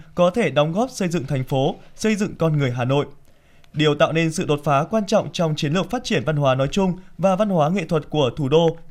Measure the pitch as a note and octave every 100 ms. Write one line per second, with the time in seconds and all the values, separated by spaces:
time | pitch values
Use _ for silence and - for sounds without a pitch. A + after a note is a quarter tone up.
0 | - - F3 A#3 F3+ C3+ D3+ F3 B3+ -
1 | F3+ E3+ C3 C#3+ C3 C3+ C#3+ A#3 - -
2 | G#3+ G#3 G3+ - E3 D3+ C3+ A#2+ B2 C#3+
3 | C#3+ - - - _ - - D3 D3+ D3
4 | D#3+ D#3+ E3 D#3+ D3 D3 - C#3 E3 A3
5 | G3+ G#3 D#3 - E3 D3+ D3+ E3+ F3 B3+
6 | - G3 C3+ D3+ C#3 C3 C#3 G3+ F#3+ F3+
7 | - - F3+ F#3 G#3+ F3+ D3 G3 D#3+ D#3+
8 | - D3+ C3 A2+ C3+ D#3 E3 D#3+ -